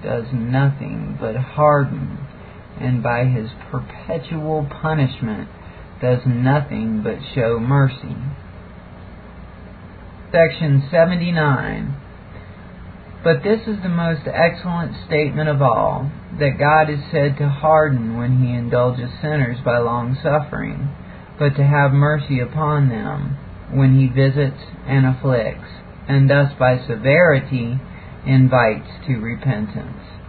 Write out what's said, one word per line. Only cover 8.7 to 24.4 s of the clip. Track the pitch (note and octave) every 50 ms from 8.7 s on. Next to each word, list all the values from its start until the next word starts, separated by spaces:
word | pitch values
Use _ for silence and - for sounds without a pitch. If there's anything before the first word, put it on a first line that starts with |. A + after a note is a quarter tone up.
| - - - - - - - - - - - - - - - - - - - - - - - - - - - - - - - -
Section | - E3+ E3 D#3 - - E3 D3 C#3 C3+ - -
seventy-nine. | - E3 E3 F3 F3+ E3+ E3+ F3 E3+ D#3+ D3+ D3 C3+ B2 - - G#2+ G#2+ G#2+ C3 C#3 C#3 - - - - - - - - - - - - - - - - - - - - - - - - -
But | E3+ D#3+ C#3+
this | C#3 G3+ A3 A3 -
is | A3+ G#3+ G3
the | F3+ F3+
most | E3+ E3+ E3+ E3 E3 D3 - -
excellent | - - E3 E3+ E3+ - - F3+ E3+ E3+ E3+ C#3 - - -
statement | - D#3+ D3+ D3+ C#3+ C#3 D3+ D#3 D#3
of | D3 C3+
all, | C#3 B2 A2+ G#2+ G#2 G2+ F#2+ F#2 C3+ C#3+ - - - - - -
that | D3 C#3 B2+ -
God | C#3 D3 D#3 D#3 D#3 D3+
is | D3+ C#3+ C#3+ -
said | E3 D#3 C#3+ C#3+ C#3 C#3
to | D3 C#3+
harden | C#3 - - D#3 D#3 D#3 D#3 D3+ C3+ B2 A2+ A2+ A2+ A#2+
when | A#2+ B2 B2+ B2+ B2+
he | B2
indulges | A#2+ A#2+ A#2 A#2+ A#2+ B2 B2 B2 B2 B2 A#2+ B2 - -
sinners | - D3+ D3+ D3 C3 A#2 A#2 A#2 -
by | B2 A#2 A#2+
long | A#2+ A#2 A#2+ B2 A#2 B2 C3 -
suffering, | - D3+ C#3+ D3+ C#3+ - - - - - - - - C#3+ - - - - - - - - - -
but | D3 C#3+ C#3
to | C#3+ C#3
have | C#3 D3 C#3+ C#3+ C#3
mercy | C3+ C#3+ C#3+ D3 D3+ D3 C#3 - C#3 B2+
upon | B2 A#2+ - D3+ D#3 D3 D3+ D3 C#3 C3
them | A#2 G#2+ G#2 G#2 G2 F#2+ F#2 F#2 C#3 C#3 - - - - - -
when | C3+ C3+ C3+ C3 C3 C3+
he | C3+
visits | B2+ A#2+ C3+ C3+ C3+ C3 D3